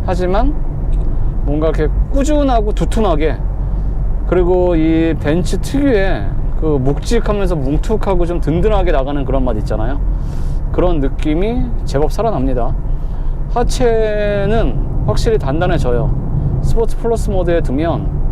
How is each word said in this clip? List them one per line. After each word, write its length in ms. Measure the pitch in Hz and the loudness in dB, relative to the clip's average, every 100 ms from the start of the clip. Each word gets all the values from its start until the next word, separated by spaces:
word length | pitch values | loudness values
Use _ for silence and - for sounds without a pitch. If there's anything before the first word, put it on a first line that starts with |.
하지만 520 | - 180 180 190 254 - - - - - - - - - - | -2 -2 0 2 2 0 -2 -4 -2 0 0 0 0 0 0
뭔가 240 | 147 160 | 0 0
이렇게 180 | 151 151 - - | 0 0 0 0
꾸준하고 600 | 277 277 302 277 233 226 | 0 2 2 2 2 0
두툼하게, 640 | 208 - - 214 156 151 135 - - - - - - - - - | 0 0 0 2 2 0 -2 -4 -4 -2 -2 -2 -2 -2 -2 0
그리고 480 | 175 175 180 180 170 | 0 2 2 2 2
이 400 | 160 160 165 147 | 2 2 0 0
벤츠 400 | 147 160 - 190 | 0 0 0 -2
특유의 680 | - 269 285 220 151 127 - - - - | -2 0 2 2 2 0 -2 -2 0 0
그 60 | 160 | 0
묵직하면서 920 | 147 131 143 - 233 214 208 202 175 | 0 0 -2 0 0 0 0 0 0
뭉툭하고 720 | 135 151 - 220 202 185 170 | 0 0 0 0 0 0 0
좀 140 | 175 | -2
든든하게 520 | - 165 214 214 - | -2 0 2 2 2
나가는 320 | 151 135 135 127 | 2 0 -2 0
그런 200 | 135 127 | 0 0
맛 100 | 110 | -2
있잖아요. 440 | - 107 107 143 - - - - - - - | -2 -2 -2 0 -2 -2 -4 -4 -2 -2 -2
그런 280 | - 175 165 | 0 2 2
느낌이 600 | 139 - 151 151 107 247 - - - | 0 0 0 0 0 0 -2 -2 -2
제법 260 | - 151 | 0 0
살아납니다. 640 | 160 220 175 131 123 120 135 - - - - - - - | 0 0 0 0 0 0 -2 -2 -2 -2 -2 -2 -2 -2
하체는 1500 | - 240 - 247 226 220 214 208 202 196 226 190 - - - - | 0 0 2 2 2 0 0 0 0 2 2 2 0 -2 0 0
확실히 320 | - - 220 | 0 2 0
단단해져요. 1200 | 139 135 180 175 127 123 139 127 - - - - | 0 0 0 2 2 2 0 0 -2 -2 0 0
스포츠 340 | - 220 226 - | 2 2 2 0
플러스 320 | 226 226 - | 0 0 0
모드에 320 | 190 170 170 | 0 2 2
두면 600 | 156 127 165 135 - - - | 0 0 0 -2 -2 -2 -2